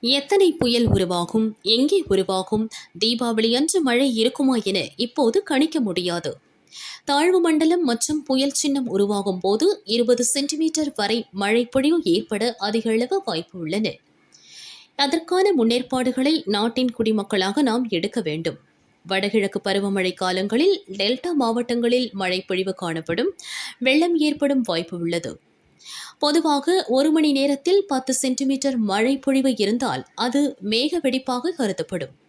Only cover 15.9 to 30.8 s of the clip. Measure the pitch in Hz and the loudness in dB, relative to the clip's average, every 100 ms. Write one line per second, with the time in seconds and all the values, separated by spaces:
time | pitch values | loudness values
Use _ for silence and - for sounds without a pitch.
15.9 | 262 247 254 262 320 - 208 220 233 254 | -2 -2 0 0 0 0 0 0 0 -2
16.9 | 233 226 214 196 208 185 202 277 226 247 | 0 0 0 0 -2 0 2 0 0 -2
17.9 | 180 196 240 175 151 165 147 _ _ _ | -2 -2 -4 -4 -4 -6 -8 _ _ _
18.9 | _ - 190 202 220 196 196 - 196 196 | _ -6 -2 0 0 0 -2 -2 -2 0
19.9 | 196 185 180 185 185 196 220 339 392 - | 0 -2 -2 -2 -2 -2 2 2 2 -4
20.9 | 196 202 254 349 320 240 226 240 240 233 | -4 -2 -2 -2 0 0 0 -2 -2 2
21.9 | 247 247 190 185 185 - 185 190 185 175 | 2 0 -4 -2 -2 -2 -4 -2 -4 -4
22.9 | 160 156 175 294 - - - - - 247 | -6 -4 -2 -2 -4 -12 -10 -12 -4 2
23.9 | 285 339 339 302 294 285 277 233 175 269 | 2 4 2 0 2 2 2 0 -2 -4
24.9 | 175 170 170 - - _ _ _ _ - | -6 -4 -4 -4 -12 _ _ _ _ -18
25.9 | - - - 294 302 320 285 277 370 - | -16 -16 -4 0 2 2 0 2 0 2
26.9 | 247 302 311 302 269 277 277 339 392 392 | 2 4 4 4 2 2 0 2 2 2
27.9 | 262 262 262 262 254 269 269 277 269 208 | -4 -2 -2 -2 -2 0 0 0 0 0
28.9 | 196 226 277 269 269 269 247 202 233 240 | 2 2 0 2 2 2 2 0 0 0
29.9 | 131 - - 240 262 285 - 196 220 | -4 -8 -4 -2 2 0 -2 -2 0